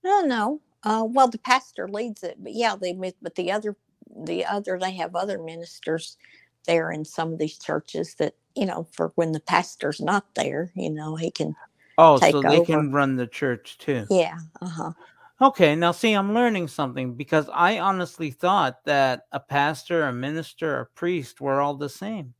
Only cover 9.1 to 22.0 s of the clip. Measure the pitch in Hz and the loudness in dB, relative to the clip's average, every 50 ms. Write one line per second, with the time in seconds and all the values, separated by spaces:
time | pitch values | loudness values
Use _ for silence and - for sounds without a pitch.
9.1 | _ - 170 165 160 151 _ - 175 175 180 - - _ - 143 151 - 147 160 | _ -2 0 0 -2 -4 _ 0 0 0 0 -2 -8 _ -6 -4 -4 -4 -2 0
10.1 | 190 196 - _ _ - 131 139 143 147 185 175 _ 185 - 156 156 151 156 156 | 0 -2 -2 _ _ -4 -4 -2 -2 -4 -6 -6 _ -6 -6 -6 -6 -6 -6 -8
11.1 | 156 160 160 170 - - 156 156 156 - - _ _ _ _ _ _ - 160 160 | -6 -4 -6 -6 -4 -4 -6 -6 -6 -10 -14 _ _ _ _ _ _ 8 8 8
12.1 | 143 131 131 160 151 143 139 - 147 170 170 165 160 151 151 139 135 143 139 135 | 8 8 6 6 4 4 4 6 6 6 4 4 2 2 2 2 2 2 2 2
13.1 | 131 127 123 113 - - 147 135 123 110 _ - - _ - - 139 120 107 - | 0 -2 -4 -6 -4 -4 -2 -2 -2 -4 _ -20 -20 _ -4 -2 -2 -2 0 2
14.1 | 190 185 165 - 165 170 160 160 _ - 180 180 160 160 165 165 170 _ - - | 2 2 2 0 -4 -12 -16 -18 _ -12 -12 -10 -8 -8 -8 -8 -10 _ -20 -20
15.1 | _ _ - - _ _ 262 269 269 - 180 147 151 160 170 175 170 - - 226 | _ _ -20 -20 _ _ 4 4 6 6 4 4 6 4 2 0 2 2 2 2
16.1 | 214 202 190 202 214 233 247 240 214 190 170 147 - - 143 131 123 131 131 127 | 2 2 0 0 2 2 2 2 2 -2 -4 -4 -4 -4 -4 -4 -4 -6 -6 -6
17.1 | 120 123 143 - 160 156 147 - - 147 170 185 220 185 170 196 190 185 180 - | -6 -8 -4 2 2 2 2 2 2 4 4 4 4 2 0 0 0 0 -4 -6
18.1 | - - 165 147 127 _ - 180 196 196 156 131 123 _ _ - 147 139 135 131 | -6 -8 -8 -8 -6 _ 0 2 2 2 2 0 -4 _ _ 0 2 4 4 2
19.1 | 127 - _ _ - 139 _ _ 143 143 143 151 160 - - - 175 165 151 135 | 0 -4 _ _ -10 -10 _ _ 0 2 2 2 -2 -4 -6 -2 -2 0 0 0
20.1 | 123 120 131 143 156 160 156 - - - 165 156 139 127 117 _ _ - 170 175 | -2 -4 -6 -6 -6 -6 -8 -10 -10 -6 -4 -4 -4 -4 -6 _ _ -6 -4 -2
21.1 | 180 165 135 - - - 139 139 135 139 143 143 143 135 147 139 - - | -2 -4 -6 -10 -14 -6 -4 -2 0 0 0 -2 -4 -6 -8 -10 -10 -10